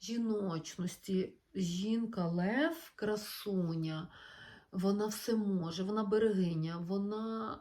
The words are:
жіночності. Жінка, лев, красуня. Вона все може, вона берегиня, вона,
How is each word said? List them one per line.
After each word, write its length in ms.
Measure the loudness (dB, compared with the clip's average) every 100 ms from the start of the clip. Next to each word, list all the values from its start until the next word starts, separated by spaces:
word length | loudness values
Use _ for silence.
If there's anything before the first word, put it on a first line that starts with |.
жіночності. 1300 | -6 -2 0 2 0 -2 -4 -4 -4 -4 -2 0 0 -4 _
Жінка, 720 | -2 -2 0 0 0 0 0 0
лев, 680 | 2 2 4 2 0 -12 -6
красуня. 1120 | -2 -2 -4 -8 -2 0 0 0 -2 -4 -8 -14 -20 -18 -18 -20 -8 0
Вона 300 | 2 2 0
все 300 | -2 0 2
може, 460 | 2 2 0 -2
вона 220 | -2 0
берегиня, 760 | 2 4 6 4 4 2 0 -2
вона, 800 | -2 -2 0 -2 -4 -4 -6 -6